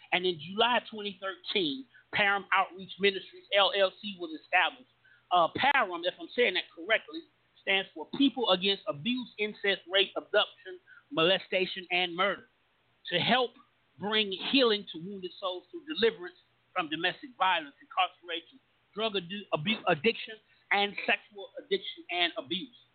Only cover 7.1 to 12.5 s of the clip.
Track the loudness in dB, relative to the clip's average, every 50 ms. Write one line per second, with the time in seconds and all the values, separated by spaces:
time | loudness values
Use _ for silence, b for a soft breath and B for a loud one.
7.1 | -12 -14 -14 _ _ _ _ _ _ _ _ 0 0 0 0 -4 -8 -14 -12 -6
8.1 | 0 2 4 4 4 2 2 2 2 4 2 0 0 0 -2 -6 -6 -4 -4 -4
9.1 | -4 -4 -6 -10 -6 -6 -6 -6 -4 -2 -2 -2 -2 -2 -2 0 2 2 2 2
10.1 | 0 -6 -6 0 0 0 0 0 -4 -12 -18 -18 -18 -18 B B B B B _
11.1 | 0 2 4 4 4 2 0 -2 0 0 0 0 -2 -8 -6 -2 0 0 0 0
12.1 | 0 0 0 0 0 -4 -8 _